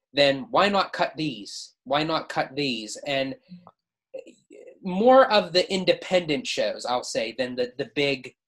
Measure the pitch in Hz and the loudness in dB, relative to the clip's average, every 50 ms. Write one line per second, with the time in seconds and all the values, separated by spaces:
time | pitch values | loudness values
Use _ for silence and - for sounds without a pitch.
0 | _ _ - 139 143 139 139 135 120 113 127 160 190 202 202 190 175 - - - | _ _ 2 4 4 4 4 0 -4 -2 2 2 2 4 4 2 0 0 0 -2
1 | 170 165 - 160 156 147 120 104 95 - - - - - _ _ - 127 139 147 | -2 -2 -2 -6 -6 -6 -6 -8 -14 -14 -14 -16 -16 -18 _ _ -6 -2 0 0
2 | 156 160 160 147 - - - 160 - - 131 143 143 135 120 113 107 104 - - | 0 0 -2 -4 -4 -4 -4 -4 -4 -4 -4 -4 -4 -4 -4 -6 -8 -12 -14 -12
3 | - 147 139 135 135 135 127 - _ - 180 - - - _ _ _ _ _ _ | -8 -4 -4 -2 -4 -4 -8 -14 _ -20 -20 -20 -20 -20 _ _ _ _ _ _
4 | _ _ - - - - - _ _ _ - - - - - _ - 185 180 196 | _ _ -18 -18 -18 -18 -20 _ _ _ -20 -20 -20 -20 -18 _ -8 -4 0 4
5 | 226 247 262 262 262 - 214 208 185 165 165 180 180 - 190 185 180 170 170 - | 6 8 8 8 8 6 4 2 2 2 2 2 2 2 -2 -2 2 0 0 0
6 | - - 190 180 175 156 143 127 - - - 135 113 101 95 107 113 120 123 123 | 0 0 0 0 0 0 -4 -4 -4 -6 -4 -2 -2 -4 -4 -6 -4 -4 -4 -4
7 | 120 - - 131 110 117 113 123 127 127 123 127 123 120 - - 139 - - 147 | -4 -6 -6 -6 -6 -6 -6 -6 -8 -6 -4 -4 -6 -6 -6 -10 -10 -8 -4 -2
8 | 143 139 139 127 123 - - _ _ | -2 -2 -2 -4 -8 -16 -20 _ _